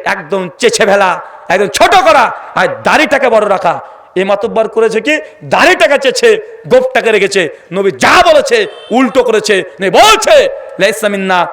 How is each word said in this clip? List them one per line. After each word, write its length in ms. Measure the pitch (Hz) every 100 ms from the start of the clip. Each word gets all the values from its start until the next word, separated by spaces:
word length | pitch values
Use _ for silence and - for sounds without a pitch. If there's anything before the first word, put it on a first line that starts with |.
একদম 460 | - 196 160 196 180 -
চেছে 280 | 233 - 208
ফেলা, 340 | 202 190 165 - - -
একদম 200 | 185 202
ছোট 260 | - 370
করা, 380 | 381 349 294 214 - -
আর 140 | - 180 -
দাড়িটাকে 460 | - 247 311 277 262
বড় 200 | 220 202
রাখা। 320 | 190 180 156 - - - -
এ 80 |
মাতব্বর 440 | 196 202 220 202 214
করেছে 320 | 220 226 208
কি? 200 | 247 302 - -
দাড়িটাকে 540 | 143 196 285 359 311 277
চেছে, 640 | 269 - 233 208 - - 151
গোপটাকে 440 | 254 254 240 226
রেখেছে। 360 | 214 190 190 160 - -
নবী 180 | 180 196
যা 320 | - 165 320 349
বলেছে 340 | 302 - 226 208 - -
উল্টো 320 | 233 254 262
করেছে। 420 | 247 220 208 190 165 -
নবী 100 | 190
বলছে, 580 | 214 415 440 415 311 196 - - -
"লাইসা 300 | 196 220 208
মিন্না", 380 | 202 190 185 160